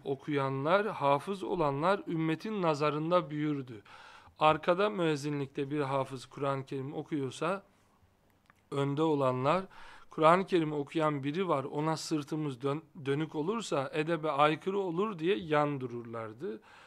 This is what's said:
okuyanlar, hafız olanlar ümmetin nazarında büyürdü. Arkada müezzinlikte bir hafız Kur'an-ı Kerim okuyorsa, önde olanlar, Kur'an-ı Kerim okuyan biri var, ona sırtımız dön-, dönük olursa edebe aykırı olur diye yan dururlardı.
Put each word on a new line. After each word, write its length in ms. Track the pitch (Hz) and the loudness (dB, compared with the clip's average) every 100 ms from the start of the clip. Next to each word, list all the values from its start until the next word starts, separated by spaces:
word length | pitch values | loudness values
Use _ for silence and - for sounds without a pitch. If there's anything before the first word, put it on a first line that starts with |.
okuyanlar, 840 | - 135 - 143 135 135 143 196 208 | -6 -6 -2 -2 0 0 2 2 2
hafız 560 | 170 139 143 160 196 | 0 2 2 0 -6
olanlar 580 | - 180 147 139 170 202 - | -4 0 0 2 2 0 0
ümmetin 560 | 165 160 160 220 214 | -2 0 -2 -4 0
nazarında 680 | 175 147 151 147 156 180 160 | 0 2 2 0 2 2 2
büyürdü. 520 | 147 151 143 127 110 - - - - - - | -2 -2 -4 -6 -14 -18 -20 -20 -20 -20 2
Arkada 520 | 151 156 156 175 208 | 4 4 2 2 2
müezzinlikte 800 | 208 165 151 147 147 135 - 139 | 2 0 0 -2 -4 -4 -4 -4
bir 100 | 147 | -2
hafız 460 | 139 139 120 131 - | 0 0 -2 -6 -12
Kur'an-ı 400 | - 139 139 131 | -6 -2 -2 -4
Kerim 280 | 139 131 | -8 -6
okuyorsa, 680 | 160 143 151 131 - 156 190 - _ _ _ _ _ _ _ _ _ _ | -8 -6 -4 -4 -2 -2 -2 -8 _ _ _ _ _ _ _ _ _ _
önde 320 | 143 139 143 | -2 0 2
olanlar, 600 | 160 147 135 127 135 175 190 - - - - | 2 4 2 2 2 0 -2 -12 -20 -20 -12
Kur'an-ı 360 | - 151 180 190 | 4 6 6 4
Kerim 260 | 180 156 | 2 2
okuyan 520 | 147 139 165 156 147 | -2 -4 0 0 0
biri 240 | 135 151 185 | -2 -2 0
var, 160 | 147 | 0
ona 320 | 131 147 156 160 | -2 -2 -2 -2
sırtımız 680 | - 156 143 156 151 127 | -2 -4 -2 -4 -4 -4
dön-, 200 | 139 147 160 - 135 | -4 -4 -6 -8 -2
dönük 280 | 139 156 | -2 -2
olursa 560 | 160 156 226 202 151 135 | -4 -2 -4 -2 -2 -2
edebe 380 | 151 156 170 156 | -2 -2 -2 0
aykırı 480 | 143 151 160 - 196 | 4 4 4 -2 -2
olur 400 | 190 165 214 185 | -2 -2 -2 -2
diye 180 | 160 214 | 0 0
yan 440 | 170 147 147 143 | 2 2 2 0
dururlardı. 800 | 127 120 117 113 113 110 185 220 - - | -6 -8 -10 -10 -10 -10 -10 -10 -14 -20